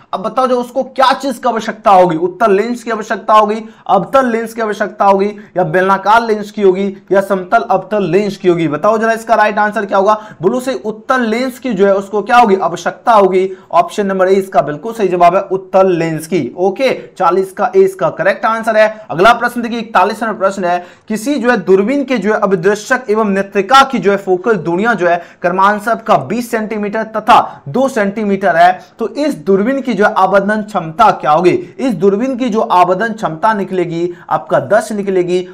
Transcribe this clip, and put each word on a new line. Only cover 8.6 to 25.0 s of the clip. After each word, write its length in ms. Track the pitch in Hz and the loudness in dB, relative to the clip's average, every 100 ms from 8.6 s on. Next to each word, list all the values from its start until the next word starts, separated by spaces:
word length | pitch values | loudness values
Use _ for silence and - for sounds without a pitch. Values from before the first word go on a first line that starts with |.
| 160 | 0
बताओ 300 | 151 208 220 | 0 0 2
जरा 140 | 226 | 0
इसका 220 | 226 226 | -2 0
राइट 240 | 202 208 208 | 2 2 0
आंसर 280 | 208 214 202 | -2 -2 -2
क्या 120 | 202 | 0
होगा? 220 | 196 214 - - | 2 0 -4 -4
बोलो 180 | 175 247 | -2 -2
से 140 | 254 | -4
उत्तल 460 | 240 214 214 - 262 | -6 -6 -8 -2 -2
लेंस 380 | 226 226 262 254 | 0 -2 -4 -6
की 140 | 262 | -4
जो 140 | 185 196 | 0 2
है 80 | |
उसको 280 | 196 196 214 | 2 -2 -4
क्या 140 | 202 240 | 2 4
होगी? 200 | 233 190 | 4 2
आवश्यकता 560 | 170 165 190 185 - | 0 -4 -6 -4 2
होगी। 380 | 220 190 185 190 185 - | 4 4 2 -2 -6 -4
ऑप्शन 340 | 170 175 - 196 | 0 0 -2 -2
नंबर 220 | 190 185 | 0 2
ए 60 | |
इसका 280 | 196 196 185 | 2 0 -2
बिल्कुल 300 | 147 147 226 | -2 -4 -8
सही 160 | 226 190 | -2 0
जवाब 280 | 180 175 190 | 4 4 4
है, 60 | |
उत्तल 500 | 196 190 - 190 190 | -2 -6 0 2 4
लेंस 340 | 170 165 156 - | 2 -2 -4 -4
की। 280 | 190 120 - | -4 -4 -2
ओके, 320 | 190 196 262 175 - - | -2 0 -2 -2 -8 -2
चालीस 340 | 175 190 190 | 0 2 -2
का 200 | - 190 190 | -4 0 2
ए 40 | |
इसका 300 | 190 190 160 | 2 2 -4
करेक्ट 340 | - 175 202 | 0 -2 0
आंसर 320 | 226 226 220 214 | -2 -2 0 2
है। 300 | 214 - - | 2 0 -8
अगला 220 | 143 214 | 2 4
प्रश्न 300 | 233 240 240 | 4 0 -4
देखिए, 160 | 226 233 | -6 -6
इकतालीस 440 | 214 190 196 214 | -2 0 0 0
नंबर 160 | 226 190 | -6 -2
प्रश्न 240 | 190 196 | -2 -2
है, 100 | 175 175 175 - - | -2 -2 -4 -16 -8
किसी 260 | 214 226 | -6 -4
जो 160 | 285 240 | -2 0
है 60 | 240 | 0
दूरबीन 480 | 175 190 208 285 | 4 2 2 0
के 140 | 254 247 | -2 -2
जो 160 | 190 | 0
है 60 | 214 | 0
अभिदृश्यक 640 | 196 190 180 208 - 254 254 | 0 2 2 0 -2 -4 -2
एवं 200 | 214 214 | 0 0
नेत्रिका 520 | 196 196 202 196 269 | 0 -2 -2 2 4
की 160 | 262 233 | 4 2
जो 120 | 180 | 0
है 60 | 196 | 0
फोकस 360 | 196 180 240 | 0 0 0
दूरियां 440 | 214 156 175 226 | -2 -2 -2 0
जो 120 | 208 | 0